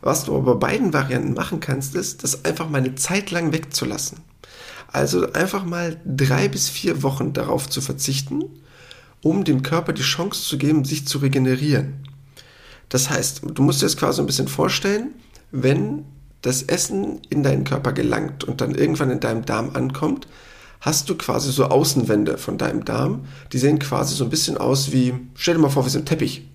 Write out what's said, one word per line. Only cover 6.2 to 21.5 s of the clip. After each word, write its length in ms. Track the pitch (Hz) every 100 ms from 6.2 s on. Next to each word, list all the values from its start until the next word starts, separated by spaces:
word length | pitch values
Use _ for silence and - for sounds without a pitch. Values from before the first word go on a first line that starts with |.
| 139 - 202
bis 220 | - -
vier 320 | - 196 165
Wochen 320 | 135 135 -
darauf 360 | 135 - 131 -
zu 120 | -
verzichten, 600 | 135 - - 139 - 277 370 - - - - - - -
um 220 | 156 165 190
dem 180 | 139
Körper 300 | 135 165 165
die 100 | 160
Chance 440 | 135 - 185 - -
zu 120 | 139
geben, 260 | 139 156 135
sich 220 | 156 -
zu 100 | 143
regenerieren. 760 | 139 135 131 127 147 135 - - - - - - - - - - -
Das 200 | 127 135
heißt, 320 | 143 - - -
du 180 | 156
musst 180 | 139 139
dir 60 | 139
das 100 | -
quasi 240 | 147 143
ein 60 | 143
bisschen 220 | - 135
vorstellen, 680 | - 175 185 196 208 240 - - - -
wenn 520 | 135 127 151 208 285 - - - -
das 200 | - 131
Essen 600 | - 175 - 202 196 - -
in 120 | 156
deinen 220 | 139 135
Körper 280 | 135 - 131
gelangt 520 | 127 120 - - 139
und 180 | - -
dann 140 | 117 -
irgendwann 340 | 151 151 143
in 100 | 123
deinem 260 | - 113 123
Darm 260 | 110 120
ankommt, 540 | 131 131 135 151 269 - - - - - -
hast 300 | - 151 139
du 60 | 180
quasi 360 | - 117 139